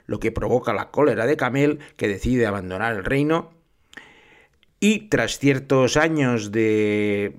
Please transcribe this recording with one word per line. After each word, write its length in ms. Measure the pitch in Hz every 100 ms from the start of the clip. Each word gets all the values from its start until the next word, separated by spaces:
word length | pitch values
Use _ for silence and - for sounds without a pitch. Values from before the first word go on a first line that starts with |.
| -
lo 160 | 107
que 100 | 110
provoca 400 | 107 104 123 117
la 180 | 101 -
cólera 360 | - 147 107 120
de 100 | 151
Kamel, 440 | 127 135 147 147 - -
que 100 | 110
decide 380 | 95 117 123 110
abandonar 500 | 101 92 92 113 107
el 80 |
reino. 480 | 90 135 151 165 - _ _ _ _ - - - _ _ _ _ _ _
Y 300 | 202 214 -
tras 280 | - 113 -
ciertos 600 | 139 135 135 135 123 151
años 560 | 160 156 127 117 104
de, 840 | 110 110 107 107 104 104 101 101